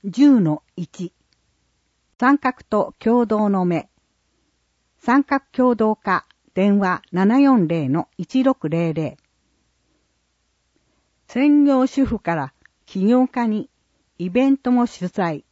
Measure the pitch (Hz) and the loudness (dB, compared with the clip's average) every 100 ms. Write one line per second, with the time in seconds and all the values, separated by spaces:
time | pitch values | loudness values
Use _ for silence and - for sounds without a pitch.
0 | 196 185 285 254 165 151 _ - 170 - | -10 2 4 6 2 -2 _ -14 -14 -12
1 | 175 _ _ _ _ _ _ _ _ _ | -14 _ _ _ _ _ _ _ _ _
2 | _ _ 247 285 262 - - 208 - - | _ _ 0 0 -2 -8 -6 -4 -4 -4
3 | 220 240 226 214 208 196 180 165 - _ | 0 0 0 -2 0 0 -2 -4 -6 _
4 | _ _ _ _ _ _ _ _ _ _ | _ _ _ _ _ _ _ _ _ _
5 | - 262 277 277 _ - 254 233 220 214 | 0 0 0 -6 _ -2 0 0 -2 -2
6 | - 185 _ _ _ - 202 202 190 180 | -4 -6 _ _ _ -2 0 2 0 -4
7 | _ 175 196 254 277 254 160 165 135 156 | _ -2 0 2 4 2 2 -2 -2 -4
8 | - - 175 262 262 262 156 165 170 156 | -4 -12 -6 -2 0 -2 -4 -4 -4 -4
9 | 151 - _ _ _ _ _ _ _ _ | -8 -10 _ _ _ _ _ _ _ _
10 | _ _ _ _ _ _ _ _ _ _ | _ _ _ _ _ _ _ _ _ _
11 | _ _ _ 233 294 294 285 262 262 - | _ _ _ -2 2 4 4 2 0 0
12 | 262 226 - 165 131 _ _ _ _ 190 | -2 -2 -4 -4 -6 _ _ _ _ -2
13 | 196 247 254 254 233 214 - _ _ _ | 2 2 0 -2 -4 -4 -8 _ _ _
14 | _ _ 180 202 269 269 247 247 240 - | _ _ -6 0 0 0 0 0 0 -6
15 | 175 - 170 151 _ | -8 -4 -4 -6 _